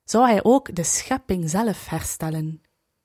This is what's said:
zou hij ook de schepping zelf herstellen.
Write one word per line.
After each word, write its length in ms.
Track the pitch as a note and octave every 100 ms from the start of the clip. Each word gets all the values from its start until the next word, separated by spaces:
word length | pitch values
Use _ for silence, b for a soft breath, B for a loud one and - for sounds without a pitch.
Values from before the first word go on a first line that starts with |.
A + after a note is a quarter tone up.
zou 220 | - A3 B3
hij 160 | G#3
ook 320 | A3 C4+ - F3
de 80 |
schepping 680 | D#3+ - - C4 - F#3 D#3+
zelf 380 | F#3 A#3 F#3 -
herstellen. 760 | D#3+ - - D#3+ D#3 D#3 D#3 _ _ _ _